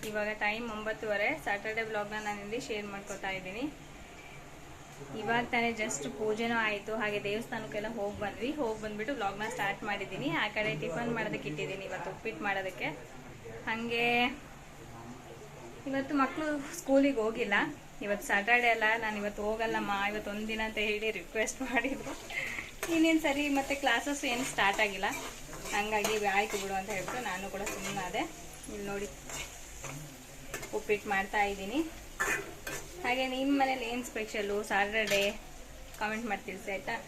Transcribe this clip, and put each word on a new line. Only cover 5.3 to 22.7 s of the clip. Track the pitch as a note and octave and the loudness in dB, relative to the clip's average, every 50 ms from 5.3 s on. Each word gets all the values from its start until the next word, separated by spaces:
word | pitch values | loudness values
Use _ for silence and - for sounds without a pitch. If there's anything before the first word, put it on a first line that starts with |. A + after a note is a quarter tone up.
| A#3 A#3+ A#3+ A#3 - | 4 4 4 4 2
ತಾನೇ | A#3+ A#3 A#3 A#3 G#3+ | 4 4 4 2 0
just | G#3+ A#3 - - - B3+ A3 - | -2 -2 -2 -2 -4 -4 -4 0
ಪೂಜೆನೂ | G#3+ A3 G#3+ G#3+ A#3 A#3 A#3 A3+ A3 | 0 0 2 2 2 2 2 2 2
ಆಯ್ತು, | G#3+ G#3 G3+ G3 - G#3+ A3 | 2 0 -2 -2 -2 -2 0
ಹಾಗೆ | G#3 G#3 G#3 G#3 G3+ G3+ | 0 2 0 0 0 0
ದೇವಸ್ಥಾನಕ್ಕೆಲ್ಲ | G3+ A3 A#3 - B3 A3+ A3 G#3+ - G#3+ G#3 A3 A#3 A3+ | -2 -2 -2 -4 -6 -6 -6 -4 -4 -4 -2 -2 -2 -2
ಹೋಗ್ | G3+ G3+ G#3 G3 G#3 | -2 -2 -2 -2 -4
ಬಂದ್ವಿ. | G3 G3 - G#3 C4 D4+ D4+ | -4 -2 -2 -2 -2 0 0
ಹೋಗ್ | C#4 A3 A3 G#3+ G#3 | 0 0 0 -2 -4
ಬಂದ್ಬಿಟ್ಟು | G#3+ G#3+ G#3 A3 B3 C#4+ A#3+ | -6 -4 -4 -2 -2 -2 0
ವ್ಲಾಗ್‌ನ | G#3 G3 G3 G3+ G#3+ A3 B3 | 0 -2 -2 -2 -4 -4 -2
ಸ್ಟಾರ್ಟ್ | B3 G#3 G3 G3+ - A3+ G#3 | 0 0 0 0 -2 -2 -2
ಮಾಡಿದ್ದೀನಿ. | G3+ G3 G3 F#3+ G3 F#3+ B3 D4 E4 D4+ A3+ | -2 -2 -2 -6 -6 -4 -2 0 2 2 2
ಆ | G#3+ G#3 | 2 2
ಕಡೆ | A3 G#3+ G#3+ A3 - A3+ | 0 0 0 0 0 -2
ಟಿಫನ್ | A3 - A#3 A#3+ A#3+ A#3 | -2 -2 0 0 0 0
ಮಾಡೋದಕ್ಕೆ | A3+ A3 G#3+ G#3+ G#3+ - G#3+ | 0 0 0 -2 -4 -4 -4
ಇಟ್ಟಿದ್ದೀನಿ | D3+ F3 F#3+ - F#3+ F#3+ F#3+ F#3 | -4 -2 -2 -4 -4 -6 -6 -6
ಇವತ್ತು, | F#3 F3+ F3 F#3+ F#3+ | -6 -6 -6 -6 -8
ಉಪ್ಪಿಟ್ಟು | - - A3 G#3+ - G#3+ | -6 -6 -6 -6 -2 0
ಮಾಡೋದಕ್ಕೆ. | G3+ G3 G3 F#3+ F#3+ F#3 - A3 C#4+ D#4+ - - - - - - - - - - - - - - | 0 2 2 0 -2 -4 -2 -4 -4 -4 -6 -12 -14 -14 -14 -14 -14 -14 -12 -12 -10 -10 -8 -4
ಹಾಗೆ | A#3+ A3 A3+ A#3 A#3 A#3 A#3 A#3+ A#3+ A#3+ A#3+ B3 C4 C4+ - - - - - - - - - - - - - - - - - - - - - - - - - - - - - - C#4 | -4 -2 -2 0 0 2 2 4 4 6 6 4 4 2 -4 -10 -14 -16 -16 -16 -16 -16 -14 -14 -14 -12 -12 -12 -12 -14 -14 -14 -14 -14 -14 -14 -14 -14 -14 -14 -14 -14 -8 -6 -2
ಇವತ್ತು | C4+ C#4 C4+ C4+ D#4 C#4 C4 | 0 0 0 2 4 4 4
ಮಕ್ಕಳು | B3+ - - D#4 D4+ D4 D4 C#4 - - - | 4 4 0 0 0 0 0 -2 -6 -8 -8
ಸ್ಕೂಲಿಗೆ | - - C4+ C#4 C#4 C#4+ C4+ A3+ G#3+ | 2 6 8 8 8 8 6 4 2
ಹೋಗಿಲ್ಲ, | A3 A3 B3 A3+ G3+ G3+ G#3 C#4 D#4+ D#4 - - - - - A3+ | 2 2 0 2 4 4 4 4 2 -2 -8 -12 -14 -12 -8 -2
ಇವತ್ತು | G3+ G3+ G3+ - - | -2 -2 -2 2 4
ಸ್ಯಾಟರ್‌ಡೇ | A3 G3+ G3+ A3+ A#3+ A#3+ A#3+ A#3 A3+ | 4 4 6 6 6 8 8 6 6
ಅಲ್ಲ, | A3+ A3 G#3+ A3 A#3 A3+ | 6 6 4 4 4 2
ನಾನು | G#3+ G#3+ G#3 G3+ | 0 0 0 -2
ಇವತ್ತು | G#3 G#3 - G#3 G#3 | -2 -2 0 0 0
ಹೋಗಲ್ಲಮ್ಮ, | A3 A3 A3+ A3+ A3+ A3 G#3+ G#3 G3+ G3 G3+ G3+ | 2 2 2 2 2 2 2 2 2 2 2 2
ಇವತ್ತು | G#3 G#3+ G#3 G#3 G3+ | 0 0 -2 -2 -4
ಒಂದಿನ | G#3 G#3+ A3 A3 A3 A3 A3 | -2 -2 -2 0 0 0 -2
ಅಂತ | G#3+ A3 G#3 G#3+ | 0 0 2 2
ಹೇಳಿ | G#3 G#3+ A3 A3 G3+ F#3+ | 2 2 2 0 0 -2
ರಿಕ್ವೆಸ್ಟ್ | E3+ - - A3 A3 - - - C4+ B3 | -6 -4 0 0 0 0 0 -4 -4 2
ಮಾಡಿದ್ರು. | A#3+ B3 A#3 C4+ - - - C4+ - - - - - - - - - - - - | 2 2 2 2 -2 -2 -4 -6 -8 -8 -8 -6 -4 -4 -2 -2 -4 -6 -6 -8